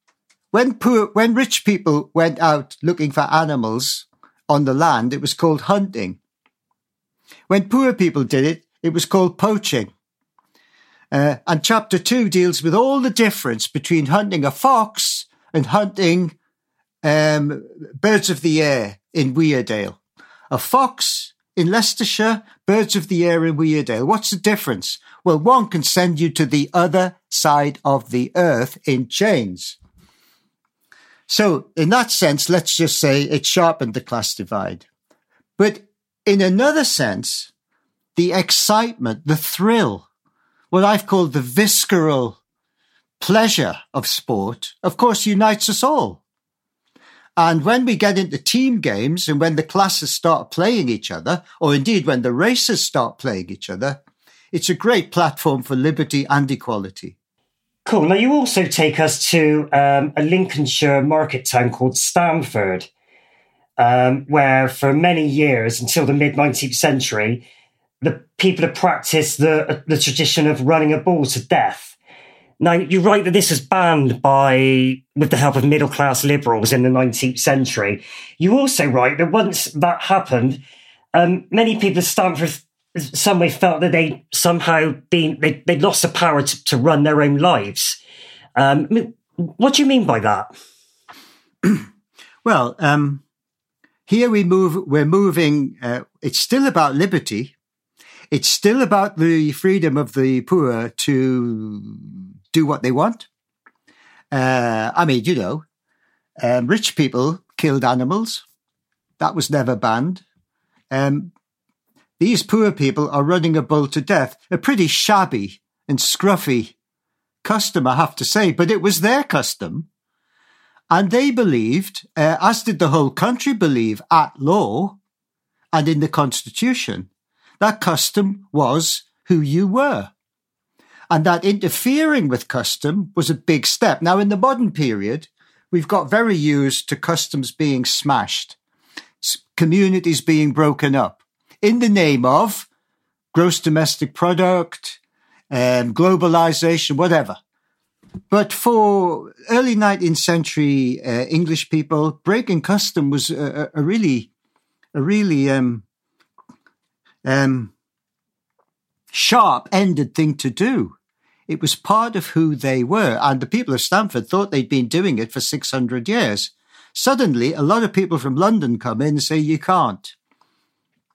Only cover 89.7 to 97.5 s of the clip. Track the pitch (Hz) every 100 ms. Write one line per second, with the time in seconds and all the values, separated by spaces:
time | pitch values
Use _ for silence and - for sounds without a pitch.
89.7 | 277 269 262 175 113 107 98 - - -
90.7 | _ _ _ - - - _ _ _ 196
91.7 | 202 - _ _ - - _ 233 175 120
92.7 | - 151 147 143 139 - _ _ _ _
93.7 | _ _ _ - 220 247 208 175 185 185
94.7 | 175 - 147 147 190 196 160 156 147 135
95.7 | - 120 123 - _ 147 - - 262 269
96.7 | 175 147 139 190 175 - 107 139